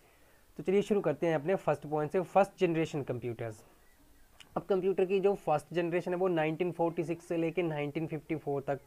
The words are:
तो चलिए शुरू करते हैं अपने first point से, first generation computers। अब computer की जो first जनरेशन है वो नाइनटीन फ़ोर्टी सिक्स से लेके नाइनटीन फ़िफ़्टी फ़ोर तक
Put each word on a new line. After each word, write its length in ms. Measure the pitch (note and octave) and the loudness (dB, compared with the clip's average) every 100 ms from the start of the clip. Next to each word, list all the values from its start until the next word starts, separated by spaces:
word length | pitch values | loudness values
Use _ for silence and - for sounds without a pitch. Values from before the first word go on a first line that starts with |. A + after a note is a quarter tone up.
| - _ - - _ - | -20 _ -20 -20 _ -8
तो 40 | |
चलिए 180 | E3+ G3 | 0 2
शुरू 200 | G3 G3+ | 2 0
करते 260 | E3+ C#3 E3+ | 0 0 0
हैं 80 | D#3 | 0
अपने 200 | D3+ F#3 | 0 -2
first 320 | - D3 D3 | 0 -2 -2
point 240 | D3+ D3+ | -4 -2
से, 100 | F#3+ | -2
first 380 | E3+ F#3 G3 - | 2 2 2 2
generation 440 | F3+ D#3+ D#3 D3+ | 0 2 -2 -4
computers। 600 | B2+ B2+ A#2+ A#2 A#2 G#2 - - _ _ _ - - - - F3+ | -4 -6 -6 -8 -8 -10 -18 -20 _ _ _ -20 -20 -20 -8 -6
अब 80 | - | 0
computer 400 | F#3+ F#3 F#3+ F3+ | 0 2 2 2
की 140 | G3 | 4
जो 140 | G3 G3 | 2 2
first 380 | - D3+ - | 0 0 0
जनरेशन 380 | E3 E3+ F3 F3 | -2 0 0 0
है 60 | F3+ | 0
वो 100 | F#3+ | 2
नाइनटीन 440 | E3 D#3 D#3 F3+ | 2 2 0 -2
फ़ोर्टी 320 | E3 E3+ E3 | 0 0 0
सिक्स 220 | D3+ D#3+ - | -4 -4 -4
से 120 | E3+ | -2
लेके 260 | E3 E3+ | 0 0
नाइनटीन 440 | E3+ D3 D3 D#3+ D#3+ | -2 0 -2 -4 -4
फ़िफ़्टी 280 | D#3 - D#3 | -6 -6 -6
फ़ोर 280 | C#3+ C#3 C#3 | -4 -4 -2
तक 120 | C#3 | -6